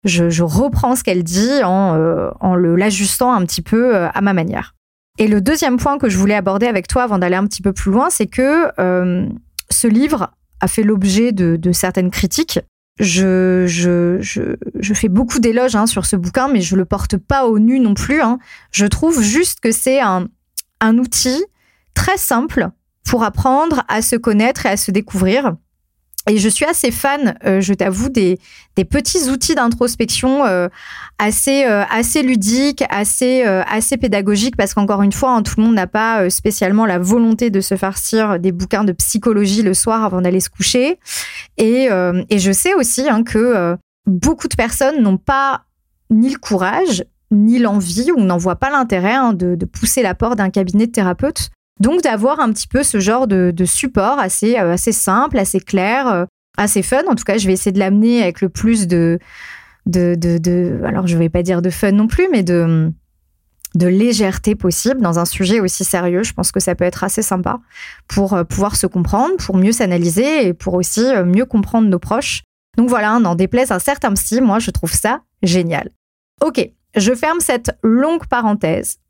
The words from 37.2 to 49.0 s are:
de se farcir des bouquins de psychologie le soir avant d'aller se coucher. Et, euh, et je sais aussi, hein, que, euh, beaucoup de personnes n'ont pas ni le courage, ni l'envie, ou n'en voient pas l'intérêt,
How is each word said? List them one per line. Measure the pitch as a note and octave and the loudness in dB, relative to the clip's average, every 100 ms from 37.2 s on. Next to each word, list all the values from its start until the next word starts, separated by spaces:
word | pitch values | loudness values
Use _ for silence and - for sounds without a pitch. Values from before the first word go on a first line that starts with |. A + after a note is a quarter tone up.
| A#3 A3+ A#3 | 2 2 0
de | G3 | 0
se | - F#3+ | -2 -2
farcir | F#3+ F#3+ - A3 G#3+ F3+ | -2 -4 -2 0 0 0
des | F#3 | -2
bouquins | F3 F#3 G3+ | -2 -4 0
de | G#3 | 0
psychologie | E3+ - A3 A#3+ G#3 G3+ G#3 | -2 -2 0 0 2 2 2
le | G#3 | 0
soir | F#3 - A3+ | 0 0 0
avant | G#3+ F#3 | 0 0
d'aller | F3+ F#3 | 0 0
se | - | -2
coucher. | - F#3+ B3 C4+ F4+ - - - - - - | -4 -2 0 0 -2 -8 -12 -10 -14 -16 -2
Et, | A3+ B3 C4 | 2 2 2
euh, | F#3 F3+ F3+ F3+ | 2 0 -2 0
et | G#3 | 0
je | F#3 | 2
sais | F#3+ F4+ | 0 0
aussi, | F#4+ B3 - C#4+ | 0 0 0 0
hein, | A3 | 0
que, | A#3 G#3+ | 0 0
euh, | A#3+ A3 F3 F3+ _ _ - | 2 2 0 -4 _ _ -2
beaucoup | F3+ C4+ D#4+ - | 0 0 0 -4
de | - | -2
personnes | A#3 - C4+ D4+ | -2 0 0 2
n'ont | G#3 F#3+ | 2 2
pas | - C4+ C4+ C4 _ _ _ _ _ | 0 0 0 -4 _ _ _ _ _
ni | A3 B3+ | 2 2
le | C4+ | -2
courage, | - G3 F#3 B3+ F#4 F#3 - _ _ | -4 -2 0 0 0 -2 -6 _ _
ni | G#3 G#3+ A#3+ | 2 4 4
l'envie, | A#3 G3+ F3 F3 C4 | 2 0 -2 -2 0
ou | D#4 | 2
n'en | F#3+ F3 | 2 2
voient | F3+ F3 | -2 -2
pas | C4+ | -2
l'intérêt, | C#4+ A#3+ F#3 | 0 0 0